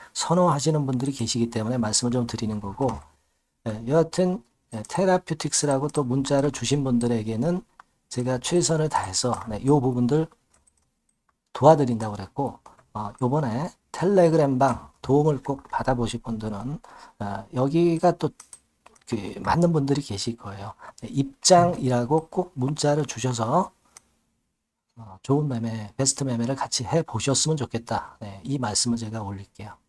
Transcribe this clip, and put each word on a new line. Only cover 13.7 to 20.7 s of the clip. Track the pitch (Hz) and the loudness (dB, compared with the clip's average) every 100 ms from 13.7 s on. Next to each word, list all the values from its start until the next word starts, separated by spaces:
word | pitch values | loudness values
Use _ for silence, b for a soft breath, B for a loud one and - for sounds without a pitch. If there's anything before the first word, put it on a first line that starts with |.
| - _ | -10 _
텔레그램 | - 175 196 170 160 143 127 | -4 2 6 6 6 4 4
방 | 135 117 - _ | 2 2 -8 _
도움을 | - 143 151 139 | 2 4 4 2
꼭 | - 135 - | -2 -8 -6
받아보실 | - - 123 113 120 | -4 0 0 0 -4
분들은, | - 113 107 101 120 156 - B B B | -8 -6 -6 -6 -8 -10 -12 B B B
어, | 104 98 - | -8 -8 -6
여기가 | 123 135 165 170 165 175 | -2 0 4 4 4 2
또 | 165 147 - - - _ _ _ _ - | 2 -2 -6 -18 -20 _ _ _ _ -8
그 | 110 95 - | -6 -6 -6
맞는 | - 165 175 | -2 2 4
분들이 | 165 139 143 | 2 2 0
계실 | - 101 - 117 | -2 -6 -6 -8
거예요. | 104 101 104 | -10 -12 -14